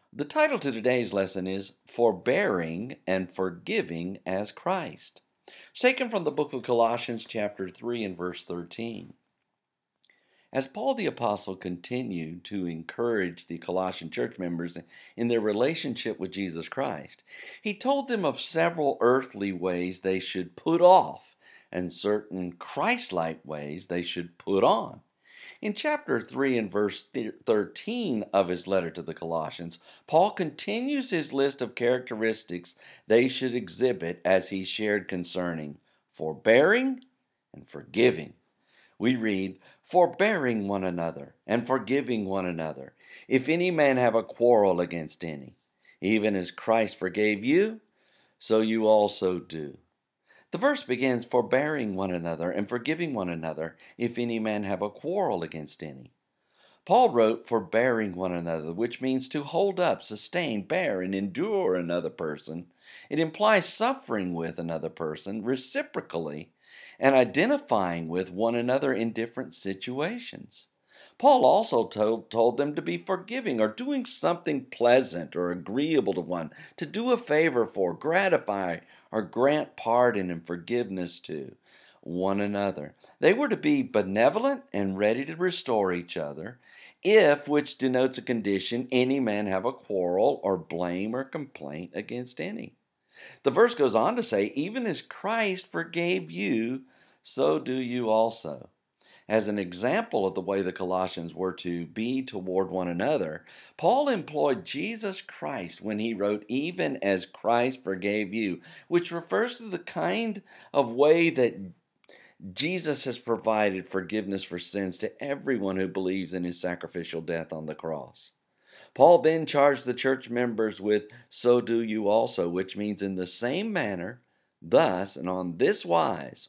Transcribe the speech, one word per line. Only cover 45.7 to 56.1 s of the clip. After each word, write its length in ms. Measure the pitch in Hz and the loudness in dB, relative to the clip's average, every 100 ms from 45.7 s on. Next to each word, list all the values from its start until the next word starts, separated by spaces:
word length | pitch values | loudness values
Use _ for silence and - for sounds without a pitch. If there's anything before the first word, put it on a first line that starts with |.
| _ _ - | _ _ -4
even 340 | 92 110 107 98 | 2 2 2 0
as 160 | 85 | -2
Christ 460 | - - 113 104 - | -4 2 4 2 -2
forgave 460 | 92 90 107 104 | -4 0 2 2
you, 380 | 117 165 214 220 _ _ _ _ _ _ | 2 2 2 -2 _ _ _ _ _ _
so 240 | - 110 | 2 4
you 240 | 110 113 110 | 4 4 6
also 540 | 107 104 - 92 90 | 6 4 2 0 0
do." 380 | - 80 73 65 _ _ _ _ _ _ _ | -4 -10 -10 -12 _ _ _ _ _ _ _
The 60 | 180 | 0
verse 240 | 262 277 | 0 0
begins, 440 | - 123 131 123 120 | -2 0 2 0 2
"Forbearing 720 | 123 107 127 147 151 110 95 | 0 4 2 2 -2 -4 -2
one 140 | 95 | -2
another 380 | 87 85 80 87 | -2 -4 -4 -4
and 180 | 90 101 | -4 -4
forgiving 440 | 120 117 160 170 | -4 -4 -4 -4
one 140 | 117 90 | -4 -4
another, 480 | 85 80 73 82 - - - | -4 -6 -6 -8 -10 -18 -6
if 200 | 117 120 | -4 -2
any 220 | 120 113 | -2 -2
man 240 | 110 104 | -2 -2
have 180 | 98 92 | -2 -4
a 80 | 104 | -4
quarrel 540 | - 143 196 170 95 | -6 -6 -2 -2 -2
against 400 | 80 82 73 - | -6 -10 -12 -12
any." 300 | 78 67 64 | -14 -14 -20